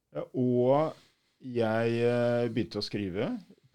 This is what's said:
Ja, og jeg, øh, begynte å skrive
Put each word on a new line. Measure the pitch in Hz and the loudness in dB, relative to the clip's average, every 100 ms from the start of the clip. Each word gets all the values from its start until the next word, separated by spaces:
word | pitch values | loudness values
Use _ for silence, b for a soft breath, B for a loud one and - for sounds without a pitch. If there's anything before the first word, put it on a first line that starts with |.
| _ | _
Ja, | - 127 | -12 -6
og | - 123 123 123 139 156 - b b b _ | -2 0 2 4 4 2 -4 b b b _
jeg, | 131 120 113 113 117 117 | -6 -2 0 2 0 2
øh, | 120 120 120 120 120 | 2 2 2 0 0
begynte | 113 104 104 | -2 -4 -4
å | |
skrive | - 107 98 90 143 247 - - _ | -6 -4 -4 -2 -4 -6 -10 -20 _